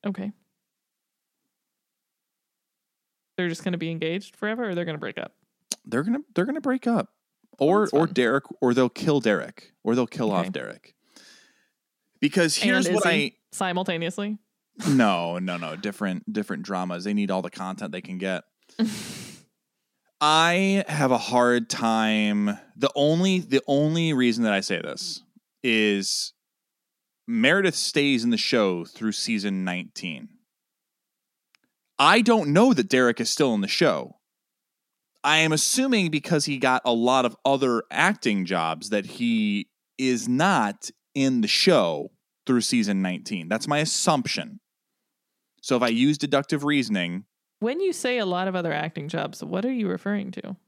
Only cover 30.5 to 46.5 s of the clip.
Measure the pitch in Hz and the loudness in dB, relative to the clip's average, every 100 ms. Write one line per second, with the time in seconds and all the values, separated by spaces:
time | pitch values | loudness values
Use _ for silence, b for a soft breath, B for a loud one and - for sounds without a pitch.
30.5 | _ _ _ _ _ _ _ _ _ _ | _ _ _ _ _ _ _ _ _ _
31.5 | _ _ _ _ - 143 220 226 220 151 | _ _ _ _ 2 4 6 4 2 4
32.5 | 156 254 185 - 127 123 117 117 - 139 | 6 6 4 4 4 4 2 -4 0 2
33.5 | 107 98 - 160 80 64 - _ _ _ | 2 -2 2 2 2 -6 -16 _ _ _
34.5 | _ _ _ _ _ _ _ 139 156 160 | _ _ _ _ _ _ _ 2 4 4
35.5 | 156 - - 269 233 170 151 - 160 143 | 2 0 0 2 2 2 -2 0 0 0
36.5 | 135 127 127 123 117 120 131 123 107 135 | 0 2 2 2 2 4 4 2 0 0
37.5 | 139 131 117 - 82 170 214 123 101 87 | 2 2 0 -2 0 0 2 0 0 0
38.5 | 90 80 80 101 104 92 - 117 113 107 | -2 -2 -4 -4 -4 -4 -4 0 2 0
39.5 | 101 - _ _ - 131 120 110 123 180 | -2 -6 _ _ -4 -2 0 0 2 2
40.5 | 165 104 101 - _ _ 139 135 127 107 | 2 0 -4 -14 _ _ -2 0 2 0
41.5 | - - 156 87 76 - _ _ _ - | 2 4 4 2 -2 -8 _ _ _ 0
42.5 | 123 - 123 101 98 95 87 - 95 82 | 0 2 0 0 0 -2 -4 -8 -10 -4
43.5 | 95 135 147 156 - - 147 120 - 73 | -6 -2 -2 0 0 0 0 0 -6 -8
44.5 | - _ _ _ _ _ _ _ _ _ | -14 _ _ _ _ _ _ _ _ _
45.5 | _ - 127 120 117 135 147 147 139 139 | _ -4 0 2 2 2 2 0 0 0